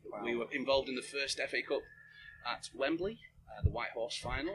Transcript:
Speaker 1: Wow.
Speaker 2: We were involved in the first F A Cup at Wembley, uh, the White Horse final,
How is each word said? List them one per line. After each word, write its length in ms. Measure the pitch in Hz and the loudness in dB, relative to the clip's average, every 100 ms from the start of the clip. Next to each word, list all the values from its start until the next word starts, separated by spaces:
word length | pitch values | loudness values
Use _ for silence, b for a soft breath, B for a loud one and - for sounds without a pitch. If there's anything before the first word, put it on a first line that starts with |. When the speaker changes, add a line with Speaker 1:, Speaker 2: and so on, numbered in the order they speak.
Speaker 1:
Wow. 160 | - 104 | -10 -4
Speaker 2:
We 140 | 117 120 | -2 0
were 100 | 113 | 0
involved 360 | 139 127 135 131 | 0 4 4 4
in 60 | |
the 80 | 127 | -2
first 380 | - 139 139 - | -4 -2 -2 0
F 140 | 135 | 0
A 80 | 123 | 0
Cup 180 | - 143 - B B B B B 120 | 2 0 0 B B B B B -4
at 200 | 117 - | -4 -6
Wembley, 460 | - 135 165 190 226 - - - | 0 2 2 0 -4 -12 -20 -16
uh, 140 | 107 | 2
the 60 | - | 2
White 200 | 113 113 | 2 -2
Horse 220 | 117 117 - | -2 -4 -2
final, 360 | 120 127 160 | -2 0 0